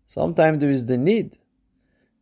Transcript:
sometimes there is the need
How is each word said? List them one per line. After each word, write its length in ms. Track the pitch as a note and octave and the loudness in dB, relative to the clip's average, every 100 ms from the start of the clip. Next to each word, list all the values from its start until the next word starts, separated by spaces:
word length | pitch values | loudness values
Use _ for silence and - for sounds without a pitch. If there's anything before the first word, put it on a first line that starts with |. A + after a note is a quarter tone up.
| _ | _
sometimes 520 | - E3 E3+ D#3 D#3 | -6 -2 2 2 2
there 100 | C#3+ | 0
is 160 | C3+ A#2+ | 0 -2
the 120 | B2+ | -2
need 400 | C#3+ A3 - - _ _ _ _ _ _ _ _ | 0 0 -2 -12 _ _ _ _ _ _ _ _